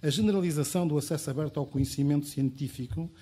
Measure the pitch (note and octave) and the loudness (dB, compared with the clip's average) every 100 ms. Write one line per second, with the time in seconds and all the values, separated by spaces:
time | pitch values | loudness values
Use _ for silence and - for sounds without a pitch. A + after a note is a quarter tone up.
0 | D#3 C#3+ G#3+ G3 F3+ D3+ C#3+ F#3 F3 D3 | 2 2 4 4 2 0 0 0 2 2
1 | - D3+ - C3+ D3+ D3+ C#3 C3+ C3+ - | 0 -4 -2 -2 -2 -2 -2 0 0 2
2 | C#3+ D3 C#3+ - C3+ C3 C3 - B2 - | 2 2 0 -2 -2 -2 -8 -6 -6 -6
3 | E3 - | -6 -10